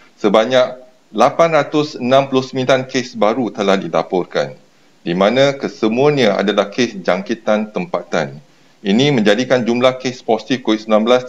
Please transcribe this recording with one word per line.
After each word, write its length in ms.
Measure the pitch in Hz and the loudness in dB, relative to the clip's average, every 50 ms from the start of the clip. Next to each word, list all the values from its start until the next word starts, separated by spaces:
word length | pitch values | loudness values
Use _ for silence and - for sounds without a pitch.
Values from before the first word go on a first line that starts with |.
| _ _ _ | _ _ _
sebanyak 640 | _ - 104 98 110 113 123 131 127 127 123 - - - - _ _ _ _ - | _ 0 2 4 2 2 4 2 2 2 2 -2 -8 -18 -20 _ _ _ _ 0
lapan 480 | 104 117 139 - - 165 165 160 147 | 2 2 2 4 2 2 4 2 2
ratus 320 | 139 - - 151 147 147 - - | 0 0 0 -2 -2 -2 -6 -6
enam 240 | 123 120 131 135 135 | 0 2 2 2 2
puluh 160 | 135 131 131 | 2 0 -2
sembilan 480 | 127 - - 135 127 131 135 131 127 127 | -2 -2 -4 -4 0 0 0 0 0 -2
kes 240 | - 131 120 - - | -4 -6 -6 -6 -4
baru 400 | 113 104 104 117 135 123 101 - | 0 0 0 2 0 -2 -4 -4
telah 240 | - 101 98 98 | -2 0 0 0
dilaporkan, 800 | 98 87 82 80 82 80 - 95 90 85 - - 82 73 71 67 - _ _ _ _ _ _ _ _ - | 0 -2 -2 -2 -2 -2 -2 -2 -4 -4 -2 -4 -4 -4 -4 -8 -14 _ _ _ _ _ _ _ _ -8
di 80 | 82 87 | -4 0
mana 400 | 92 98 107 117 131 139 143 139 | 2 2 2 4 4 2 2 0
kesemuanya 880 | - - 95 - - 117 107 110 123 139 151 147 139 120 104 95 95 | -2 -6 -10 -4 -2 -2 0 0 2 2 2 2 2 2 2 2 0
adalah 320 | 101 98 101 101 98 95 - | 0 0 0 0 -2 -2 -2
kes 240 | - 123 117 104 95 85 | -2 -4 -4 -4 -4 -4
jangkitan 640 | 90 90 95 98 - 117 113 - 107 107 107 107 107 | -2 -2 -2 -2 -6 -8 -6 -2 -2 0 0 -2 -4
tempatan. 720 | - 95 87 85 - 90 - - 95 87 76 69 69 73 - _ _ _ _ _ _ _ | -6 -8 -6 -6 -6 -8 -6 -6 -4 -4 -4 -6 -8 -14 -20 _ _ _ _ _ _ _
Ini 320 | - 101 101 117 139 147 143 | -4 -2 0 2 2 2 2
menjadikan 480 | 120 104 107 104 117 127 127 135 127 | 2 2 2 2 2 2 0 0 0
jumlah 400 | 113 110 117 123 123 131 127 127 | 0 0 0 2 2 0 0 0
kes 240 | - 131 123 - - | -4 -8 -8 -6 -4
positif 400 | - 113 110 - - 131 120 - | -4 -4 -2 -2 -4 -4 -2 0
covid 240 | 110 110 107 - 110 | 0 -2 -2 0 0
sembilan 140 | 110 107 110 | 0 2 4
belas 160 | 117 123 127 127 | 4 2 2 0